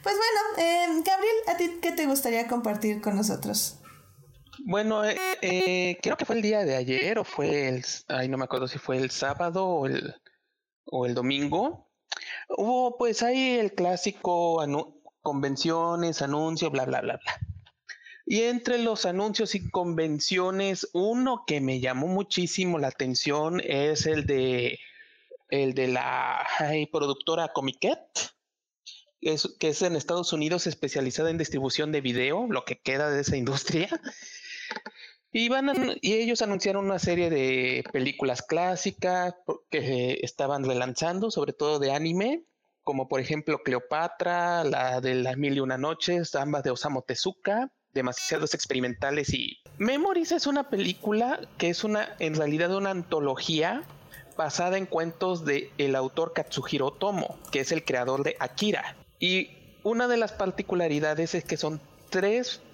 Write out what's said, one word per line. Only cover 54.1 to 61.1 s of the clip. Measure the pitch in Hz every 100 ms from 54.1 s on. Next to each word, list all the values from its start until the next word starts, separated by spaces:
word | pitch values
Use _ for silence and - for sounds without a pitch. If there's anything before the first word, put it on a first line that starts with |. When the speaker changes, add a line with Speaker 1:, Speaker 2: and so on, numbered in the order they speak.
| - - -
Speaker 2:
basada | 156 - 175 190
en |
cuentos | 185 160 165 165 185 175
de | 151 143 - -
el | 139
autor | 131 131 - 165
Katsuhiro | - 151 - - 143 135
Otomo, | - 196 190 - - -
que | 139
es | 131
el | 165
creador | - 127 123 135
de | 143 -
Akira. | 131 - 208 156 - - - -
Y | 180 185 - - - -
una | 208 233 247
de | 240
las | 214
particularidades | - 190 - 190 180 170 147 151